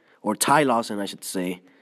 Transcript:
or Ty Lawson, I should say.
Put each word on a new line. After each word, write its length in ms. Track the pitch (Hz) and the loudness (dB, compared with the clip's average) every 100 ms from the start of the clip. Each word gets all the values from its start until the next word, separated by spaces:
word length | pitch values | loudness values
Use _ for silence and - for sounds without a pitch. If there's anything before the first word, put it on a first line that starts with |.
| _ _ | _ _
or 140 | 107 104 | -6 -2
Ty 280 | - 147 | 4 4
Lawson, 360 | 139 117 113 104 | 4 2 0 -6
I 60 | 98 | -6
should 180 | - | -8
say. 380 | - 95 90 - - _ | -8 -6 -6 -6 -12 _